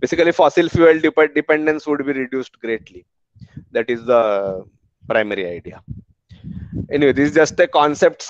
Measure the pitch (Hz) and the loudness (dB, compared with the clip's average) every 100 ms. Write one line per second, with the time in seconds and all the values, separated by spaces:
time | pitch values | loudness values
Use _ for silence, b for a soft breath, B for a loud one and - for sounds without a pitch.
0 | - 165 170 170 156 - 165 - 165 160 | -4 0 0 2 2 2 0 4 4 6
1 | 160 151 151 147 147 151 156 156 151 147 | 2 2 2 0 0 0 0 -4 -4 -4
2 | 139 135 127 131 123 _ 113 110 - 90 | -4 -6 -6 -8 -8 _ -8 -8 -10 -20
3 | _ _ _ _ B B - 120 117 120 | _ _ _ _ B B -8 -6 -4 -6
4 | 117 120 107 101 98 95 101 _ _ _ | 2 2 2 0 -4 -8 -12 _ _ _
5 | - 113 104 101 90 85 87 82 - - | -4 -2 -2 -4 -6 -10 -14 -20 -18 -18
6 | _ _ _ B B B B B - 143 | _ _ _ B B B B B -6 0
7 | 143 127 147 151 156 - 170 160 147 147 | 2 2 2 2 2 2 0 2 0 2
8 | 175 - - | 0 0 -10